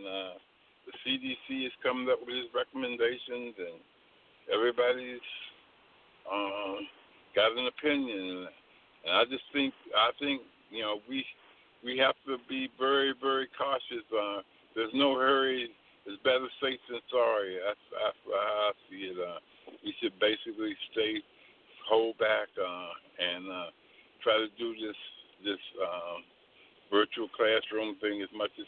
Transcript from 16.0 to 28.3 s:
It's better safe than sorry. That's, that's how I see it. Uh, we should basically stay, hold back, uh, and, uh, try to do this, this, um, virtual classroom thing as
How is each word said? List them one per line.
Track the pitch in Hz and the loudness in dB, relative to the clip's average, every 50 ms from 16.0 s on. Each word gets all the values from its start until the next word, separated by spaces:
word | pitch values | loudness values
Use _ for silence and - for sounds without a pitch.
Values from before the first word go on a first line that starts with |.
| - | -14
It's | 104 101 98 - | -14 -8 0 4
better | 135 127 131 131 120 - - | 4 4 4 2 -2 -6 -4
safe | 139 131 131 127 - - | -2 -2 -2 -4 -8 -10
than | 120 117 - | -10 -10 -8
sorry. | - 127 123 117 113 113 104 101 95 92 90 92 | -2 2 4 4 4 4 2 0 -2 -4 -4 -2
That's, | 101 104 _ - - - | -4 -4 _ -8 -12 -6
that's | - 107 104 - _ - | -2 -2 -2 -2 _ -6
how | 107 101 | -2 0
I | 98 104 107 107 104 104 104 101 _ - - | 0 2 2 2 2 2 2 0 _ -10 -16
see | 95 95 95 92 90 | -12 -10 -8 -8 -6
it. | |
Uh, | 90 87 87 85 80 _ _ - - - - - - - | -6 -6 -6 -6 -12 _ _ -20 -20 -20 -20 -18 -12 -10
we | 104 - - 120 | -10 -6 -2 -4
should | 104 95 95 | -4 0 2
basically | 104 104 110 - - 117 104 107 110 107 101 - - - | 2 2 2 2 -4 -10 -6 -4 -4 -4 -4 -6 -10 -6
stay, | - 113 107 107 110 107 - _ - - - - - _ _ _ - - - | -2 0 0 0 0 -4 -6 _ -20 -20 -20 -20 -20 _ _ _ -20 -10 0
hold | - 110 113 113 113 113 | 4 4 6 6 4 2
back, | - 113 107 107 107 104 - - 104 | 2 4 4 4 2 0 -2 -4 -4
uh, | 92 90 90 90 90 85 87 - - - - - | -2 -2 -2 -6 -8 -10 -10 -14 -16 -14 -6 -2
and, | 90 87 87 90 90 | -2 -2 -2 -2 -6
uh, | 95 92 92 87 82 - _ _ _ - - - - _ - - | -8 -6 -6 -8 -8 -12 _ _ _ -20 -20 -20 -20 _ -2 2
try | 117 110 | 4 4
to | 110 110 107 104 - | 4 4 0 -4 -6
do | 117 117 113 | -6 -6 -4
this, | 110 110 107 104 - - - - - - - - _ 92 | -4 -6 -8 -8 -8 -14 -18 -18 -20 -20 -20 -18 _ -4
this, | 104 98 - - - - - | -4 -4 -4 -6 -12 -6 -4
um, | 95 87 87 87 85 85 85 87 - - - _ _ _ _ - - - _ - - - | -4 -2 -2 -4 -6 -6 -8 -10 -12 -14 -20 _ _ _ _ -20 -20 -20 _ -20 -8 2
virtual | 101 101 107 - - 117 110 98 - | 4 4 4 4 0 -6 -6 -6 0
classroom | - 113 107 110 110 - - 107 110 110 110 101 95 | 2 4 4 4 4 2 0 -4 -2 -2 -4 -4 -2
thing | 107 107 104 104 98 | -2 -2 -2 -2 -6
as | 92 | -6